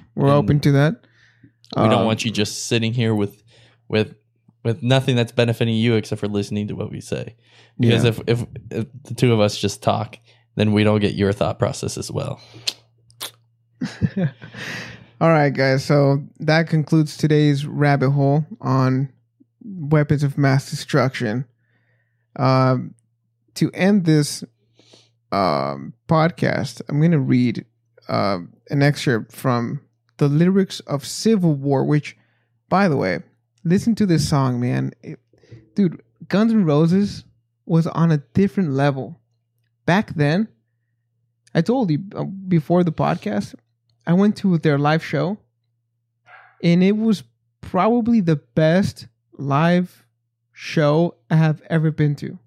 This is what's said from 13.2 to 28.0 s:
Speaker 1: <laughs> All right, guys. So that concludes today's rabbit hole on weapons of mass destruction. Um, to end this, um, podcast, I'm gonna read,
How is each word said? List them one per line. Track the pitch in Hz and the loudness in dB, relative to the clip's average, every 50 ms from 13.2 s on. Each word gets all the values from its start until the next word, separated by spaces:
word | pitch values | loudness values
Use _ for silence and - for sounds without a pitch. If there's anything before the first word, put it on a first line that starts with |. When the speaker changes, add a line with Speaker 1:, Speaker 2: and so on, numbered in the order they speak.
| - - - _ _ _ _ _ _ _ _ - | -18 -18 -18 _ _ _ _ _ _ _ _ -12
Speaker 1:
<laughs> | - - - - - - - 196 175 135 - - - - - - - - - - - - - - - - _ - | -12 -12 -4 -4 -4 -2 -2 -2 -4 -4 -4 -10 -20 -20 -18 -16 -14 -12 -12 -14 -14 -16 -18 -20 -20 -18 _ 0
All | 160 165 | 2 2
right, | 160 151 143 139 123 | 4 4 2 2 0
guys. | 127 135 135 135 135 - | 0 0 2 0 0 0
So | - 147 143 139 139 139 147 147 - - - | 2 2 4 4 2 2 0 -2 -8 -14 -6
that | 156 156 156 165 165 | -2 0 2 2 0
concludes | - 160 156 143 - 165 160 151 151 - | 0 0 -2 0 2 2 2 2 0 -2
today's | - 156 151 151 151 151 147 143 139 147 | -2 0 2 4 4 4 4 2 0 -2
rabbit | - - 143 147 143 143 139 131 135 | -6 -2 0 2 2 2 2 2 2
hole | 143 143 139 139 143 156 151 - 220 - | 2 2 2 2 2 0 0 -4 -8 -8
on | - 127 131 131 131 131 131 131 139 131 _ _ _ _ _ _ _ _ _ - - | -4 -2 0 2 2 2 0 0 -2 -4 _ _ _ _ _ _ _ _ _ -20 -18
weapons | 208 190 175 143 143 156 151 147 - 147 139 147 | -16 -12 -10 -4 0 0 2 2 2 0 0 0
of | 135 - | -2 0
mass | 143 139 135 131 139 - - | 0 2 2 2 0 -2 -4
destruction. | 147 - - - 156 135 120 127 - - 123 107 110 127 143 - _ _ _ _ _ _ _ _ _ _ _ _ _ _ _ _ - | -10 -12 -6 -2 0 0 0 0 -2 -4 -4 -4 -4 -4 -6 -8 _ _ _ _ _ _ _ _ _ _ _ _ _ _ _ _ -6
Um, | - 131 131 131 131 131 131 131 127 - - - _ _ _ _ _ _ _ _ _ _ _ - | -2 0 2 2 4 4 2 2 0 -4 -8 -14 _ _ _ _ _ _ _ _ _ _ _ -4
to | - 160 - - | -2 -2 -2 0
end | 127 175 196 214 196 160 | 0 2 2 2 2 4
this, | 160 156 151 147 - - - - - _ _ _ _ _ _ _ _ - - _ _ _ _ _ _ | 4 2 2 2 0 -4 -10 -14 -18 _ _ _ _ _ _ _ _ -20 -20 _ _ _ _ _ _
um, | 92 98 95 85 73 69 67 71 69 69 71 - - _ _ - | -2 0 0 0 0 -2 -2 -4 -6 -10 -12 -16 -18 _ _ 0
podcast, | 165 160 160 175 - - - - - - - - - - - - | 2 2 2 0 0 -2 -2 -2 0 -2 -4 -6 -10 -14 -10 -4
I'm | 143 147 | -2 0
gonna | 160 175 170 143 | 2 2 2 2
read, | 127 131 131 123 123 117 104 - - - _ _ _ _ _ _ | 2 2 2 2 2 0 -2 -4 -10 -14 _ _ _ _ _ _